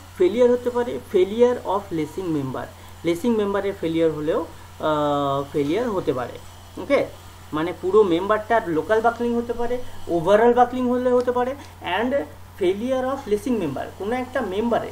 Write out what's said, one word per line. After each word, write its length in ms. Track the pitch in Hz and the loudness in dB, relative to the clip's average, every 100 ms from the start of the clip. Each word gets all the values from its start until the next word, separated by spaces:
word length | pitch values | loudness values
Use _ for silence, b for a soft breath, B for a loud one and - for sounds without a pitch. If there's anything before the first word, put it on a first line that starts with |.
| - - | -12 2
failure 320 | 180 233 240 | 2 6 4
হতে 200 | 247 247 | 4 0
পারে, 280 | 240 240 139 - | -2 -4 -6 0
failure 440 | 190 190 220 240 247 | 2 2 4 4 2
of 180 | 175 196 196 165 | -2 -4 -2 -6
lacing 300 | 151 - 180 151 | -4 -6 -4 -4
member, 300 | 131 123 127 B B B | -4 -8 -10 B B B
lacing 300 | 170 170 240 | -4 0 0
মেম্বারের 380 | 220 202 196 196 - | 0 0 -2 -2 -4
failure 320 | 165 165 165 | -2 2 0
হলেও, 280 | 151 151 226 | 0 -2 -2
আহ, 1120 | 339 - - - 156 151 147 143 139 139 139 | -4 -12 -20 -6 -2 0 0 0 0 -2 -2
failure 380 | 160 143 190 247 | -2 0 0 0
হতে 220 | 185 156 | -2 -2
পারে। 200 | 127 120 - - - - - | -4 -6 -10 -18 -20 -18 -12
ওকে, 240 | 185 262 - - - - - | 0 0 0 -8 -20 -20 -8
মানে 200 | 151 170 165 | -4 -4 -4
পুরো 200 | 185 214 | 2 4
মেম্বারটার 680 | 196 165 202 214 214 226 170 | 6 4 2 0 2 0 2
local 320 | 156 156 226 | -2 2 2
buckling 340 | 233 233 240 | 2 0 -2
হতে 180 | 233 240 | -2 -2
পারে, 260 | 233 240 247 B B - | -2 -2 -2 B B -2
overall 460 | 170 165 214 240 | 0 4 6 6
buckling 360 | 240 247 254 247 | 6 4 2 0
হলে 200 | 247 254 | 2 2
হতে 200 | 247 247 | 2 2
পারে, 220 | 247 247 285 B - | 0 -2 -4 B -12
and 320 | - 185 254 277 302 - - - | -4 -2 0 0 -4 -12 -16 -2
failure 460 | 180 202 254 262 254 | 0 0 -2 -2 -2
of 40 | 277 202 | -4 -2
lacing 240 | 202 269 226 | -2 0 0
member, 200 | 160 127 - - | -2 -4 -8 -6
কোনো 160 | 202 | -4
একটা 260 | 254 247 277 | -4 -2 -4
মেম্বারে, 500 | 202 190 233 220 - | -2 -2 0 0 -2